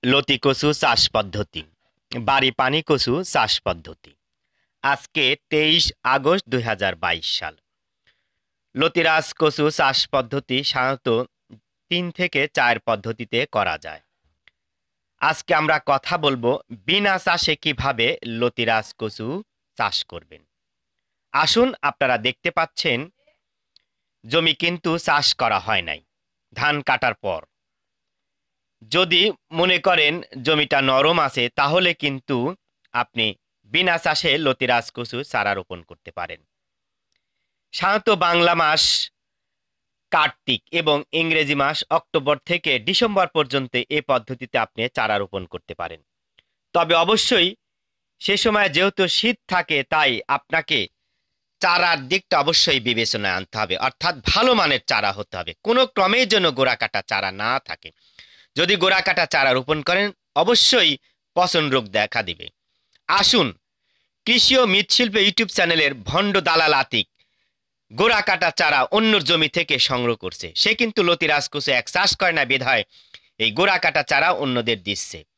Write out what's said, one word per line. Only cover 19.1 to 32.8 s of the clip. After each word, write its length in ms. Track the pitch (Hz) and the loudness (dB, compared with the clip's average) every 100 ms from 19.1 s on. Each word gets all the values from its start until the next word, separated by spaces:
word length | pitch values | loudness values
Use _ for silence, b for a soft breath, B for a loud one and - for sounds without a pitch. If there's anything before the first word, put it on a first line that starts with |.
| - 110 170 214 _ _ _ | -8 -8 -8 -12 _ _ _
চাষ 280 | 107 - | -4 -2
করবেন। 400 | - 87 _ 78 78 _ _ _ _ _ _ _ _ | -8 -14 _ -20 _ _ _ _ _ _ _ _ _
আসুন, 420 | 139 156 226 254 240 | -2 2 4 2 2
আপনারা 360 | 147 - 135 123 | -6 -2 0 0
দেখতে 320 | 113 127 - | -2 -4 -6
পাচ্ছেন 600 | - 165 - 170 120 160 _ _ _ _ _ _ _ _ _ _ _ 113 | -2 -4 -2 -2 -2 -4 _ _ _ _ _ _ _ _ _ _ _ -4
জমি 280 | 151 165 | 0 0
কিন্তু 440 | 151 170 175 170 165 | 0 -2 -2 -2 -2
চাষ 360 | - 147 139 | 0 0 0
করা 240 | - 117 101 | 0 0 0
হয় 240 | 98 104 | 0 -2
নাই 200 | 85 76 _ _ _ _ _ | -2 -10 _ _ _ _ _
ধান 260 | - 139 147 | -4 -2 -2
কাটার 340 | 135 127 127 | 0 0 0
পর। 300 | 110 101 82 - _ _ _ _ _ _ _ _ _ _ _ _ _ 113 | -2 -6 -6 -8 _ _ _ _ _ _ _ _ _ _ _ _ _ -4
যদি 440 | 156 180 175 202 - _ | 0 2 2 2 -2 _
মনে 260 | 160 180 180 | -2 0 2
করেন 440 | - 143 147 170 - 131 | 2 4 2 0 -8 -8
জমিটা 400 | 127 156 147 143 | 0 0 2 2
নরম 360 | 135 131 143 170 | 2 4 4 2
আছে, 300 | 143 - 120 | 0 0 -4
তাহলে 460 | - 143 170 180 | 0 0 2 0
কিন্তু 640 | 165 147 135 _ 131 127 185 _ _ | -2 -4 -6 _ -2 -2 -6 _ _